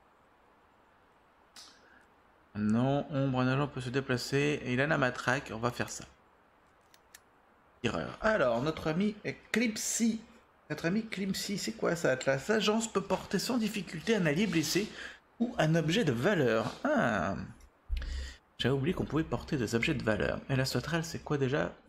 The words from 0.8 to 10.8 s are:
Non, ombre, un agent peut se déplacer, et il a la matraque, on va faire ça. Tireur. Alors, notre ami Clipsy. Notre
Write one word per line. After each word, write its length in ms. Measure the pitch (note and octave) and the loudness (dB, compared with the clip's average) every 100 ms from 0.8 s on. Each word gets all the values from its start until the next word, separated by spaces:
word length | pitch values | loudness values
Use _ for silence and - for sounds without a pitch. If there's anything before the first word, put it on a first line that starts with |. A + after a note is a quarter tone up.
| _ _ _ _ _ _ _ - - - - - - _ _ _ _ | _ _ _ _ _ _ _ -20 -20 -20 -20 -20 -20 _ _ _ _
Non, 520 | G2+ G#2+ A2+ C3 C#3+ C#3 | -2 2 2 2 0 0
ombre, 300 | C#3 C#3 B2+ | 0 0 2
un 80 | B2+ | 2
agent 200 | C3 D3 | 2 -2
peut 140 | C3+ | -4
se 80 | B2 | -4
déplacer, 680 | C3+ C3+ B2+ - C#3 D3 C3 | -2 0 -2 0 0 0 0
et 80 | B2 | -2
il 80 | B2 | 0
a 60 | D3 | 2
la 100 | D#3 | 2
matraque, 540 | B2+ - - C3+ - | 2 0 0 0 -2
on 60 | A2 | -4
va 120 | A#2+ | -2
faire 200 | B2 G#2+ | -2 -6
ça. 160 | - - - _ _ _ _ _ _ _ - _ - _ _ _ _ _ _ | -8 -14 -20 _ _ _ _ _ _ _ -20 _ -20 _ _ _ _ _ _
Tireur. 340 | A#2 E2+ B1+ - | -2 -2 -4 -2
Alors, 400 | G#3+ G#3+ B2+ A#2 | 2 4 2 2
notre 240 | D3 D#3 D#3+ | 0 -2 -2
ami 260 | D#3+ G#3 G#3+ D3 - - | 0 0 -2 -6 -8 -2
Clipsy. 680 | A3 A#3+ G#3+ - - A3+ G#3+ - - - _ - | 0 0 0 -4 0 0 0 -6 -20 -20 _ -10
Notre 160 | D3 | -4